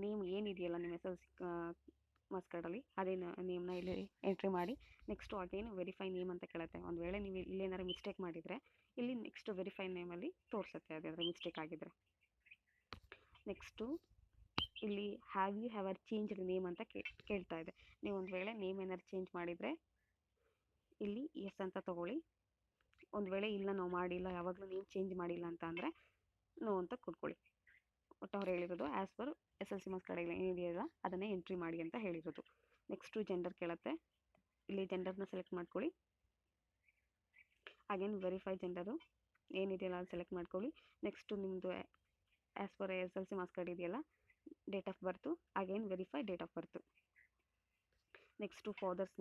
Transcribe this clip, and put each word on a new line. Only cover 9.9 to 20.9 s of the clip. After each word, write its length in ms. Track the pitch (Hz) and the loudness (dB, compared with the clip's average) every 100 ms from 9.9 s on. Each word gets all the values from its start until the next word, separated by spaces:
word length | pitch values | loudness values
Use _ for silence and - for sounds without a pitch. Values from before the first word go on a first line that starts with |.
| 180 | -2
ನೇಮಲ್ಲಿ 320 | 175 175 262 - - | -4 -4 -4 -6 -4
ತೋರಿಸುತ್ತೆ 420 | 220 180 160 - 156 | -2 -2 -6 -6 -4
ಅದೇನಾದ್ರು 280 | 160 160 170 | -4 0 0
ಮಿಸ್ಟೇಕ್ 300 | 170 175 160 | 0 -2 -2
ಆಗಿದ್ರೆ. 280 | 156 165 170 - _ _ _ _ - - _ _ _ - - - - - - | -4 -4 -8 -12 _ _ _ _ -20 -20 _ _ _ -12 -12 -20 -20 -10 -8
ನೆಕ್ಸ್ಟು 340 | 196 - - 226 330 - - - - - - - - 214 | -6 -8 -6 -2 -4 -6 -20 -20 -20 -2 0 0 0 0
ಇಲ್ಲಿ 200 | 202 208 208 - | 0 0 -4 -2
have 200 | 202 190 202 | 2 2 2
you 100 | 240 220 | 0 0
ever 140 | 196 190 - | 0 -2 0
changed 300 | 220 214 196 185 | 0 0 0 0
name 160 | 185 185 | 2 0
ಅಂತ 120 | 175 214 | -2 -6
ಕೇ-, 140 | 196 - - - | -6 -6 -8 -2
ಕೇಳ್ತಾ 300 | 202 180 165 | -2 -2 -4
ಇದೆ. 100 | 165 - - - | -6 -10 -18 -4
ನೀವು 140 | 208 196 | 0 0
ಒಂದು 120 | 185 185 | 0 0
ವೇಳೆ 140 | 196 226 | -2 0
ನೇಮ್ 160 | 185 196 | 0 0
ಏನಾದ್ರು 220 | 190 185 - | 0 -2 -2
ಚೇಂಜ್ 180 | 190 185 180 | -2 -2 0
ಮಾಡಿದರೆ 320 | 175 175 208 330 _ _ _ _ _ _ _ _ _ _ _ | 0 0 0 -2 _ _ _ _ _ _ _ _ _ _ _